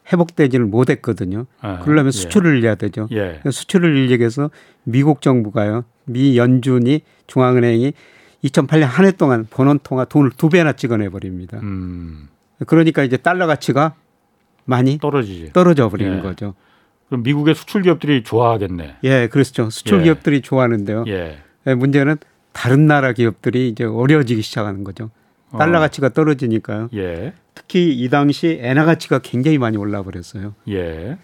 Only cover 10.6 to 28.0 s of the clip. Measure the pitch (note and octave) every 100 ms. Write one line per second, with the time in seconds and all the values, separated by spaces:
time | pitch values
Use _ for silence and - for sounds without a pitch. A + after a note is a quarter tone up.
10.6 | D#3 - A#2 A2 G2 F#2 F#2 F2+ F#2 G#2+
11.6 | G#2 F#2+ F2+ F2 E2+ D#2 C#2+ _ _ -
12.6 | - E3 D#3+ D3+ C3+ B2+ E3+ F3+ E3 C#3+
13.6 | - B2+ D#3 - _ _ _ _ _ _
14.6 | - B2 C3 D3 D3 C#3 G#2+ F2+ D#2 F3+
15.6 | F3+ C#3+ A2 G2 G2 F#2+ F#2+ F2 G2+ F#2+
16.6 | _ _ _ _ - B2+ A#2 D3 D3+ D3+
17.6 | - G#3 F3+ E3 D3 C3+ - A2+ A#2 A2+
18.6 | F#2+ F2 D2 - C3 C3 A#2 C#3+ C3 -
19.6 | A2+ - A3 G3 D#3+ D#3 - C#3+ - C3
20.6 | A#2+ A2 G2+ G#2+ A2+ F#2+ E2 D2+ _ _
21.6 | C#3 B2+ C3+ C#3+ C#3 D#3 _ _ _ -
22.6 | A#2+ C#3 D#3 D3 C3 A#2 A2+ - B2+ B2
23.6 | B2+ A2 A2+ A2+ C3 D#3 A#2+ A2+ - B2
24.6 | G#2 G2 G2 G2 A2 _ _ _ _ A#2
25.6 | D#3+ E3+ D3+ - C3+ D#3 D#3 C3+ B2 A2
26.6 | - G#2+ A2+ G#2+ F#2 E2+ B2+ - _ -
27.6 | - F3+ F3 B2